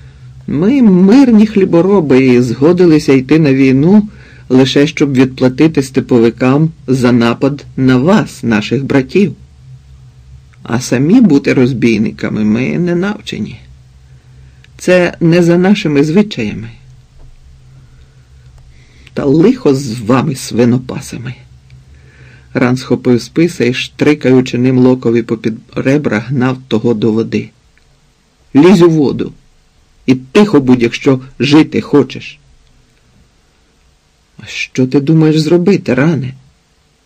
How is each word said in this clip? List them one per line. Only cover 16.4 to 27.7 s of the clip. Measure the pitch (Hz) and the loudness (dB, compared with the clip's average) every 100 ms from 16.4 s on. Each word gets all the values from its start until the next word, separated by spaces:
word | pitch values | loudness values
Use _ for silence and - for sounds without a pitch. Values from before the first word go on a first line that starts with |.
| 104 - 113 - - - _ - - - - - - - - - - _ _ - - - - - _ _ - | -8 -10 -14 -20 -20 -20 _ -20 -20 -20 -20 -20 -20 -20 -20 -20 -20 _ _ -20 -20 -20 -20 -20 _ _ -12
«Та | - | -6
лихо | 143 156 208 254 151 | 0 2 2 0 -2
з | 135 143 123 | -2 -4 -8
вами, | 104 127 151 | -2 -2 -2
свинопасами!» | 127 - 110 120 123 127 - - 117 123 - - - _ - - - - - - - - | -8 -6 -2 0 0 -4 -12 -12 -14 -14 -16 -20 -20 _ -20 -20 -20 -20 -20 -20 -20 -12
Ран | 127 123 127 | -4 -2 -2
схопив | - 120 127 120 | -4 -4 0 -2
списа | - - 170 - | -2 -2 -2 -2
і, | 120 | -4
штрикаючи | 131 - - 147 151 131 131 127 123 | -4 -8 -2 0 0 2 2 0 -2
ним | 127 127 | 0 2
Локові | 127 127 120 117 | 2 2 0 -2
попід | 113 113 113 110 - | -2 -6 -6 -8 -10
ребра, | 123 127 147 135 107 | -6 -2 -2 -2 -4
гнав | 117 139 127 127 - | -4 -4 -4 -6 -6
того | 107 120 | -4 -2
до | 110 117 | -2 -2
води. | 110 110 104 - _ _ | -2 -4 -6 -8 _ _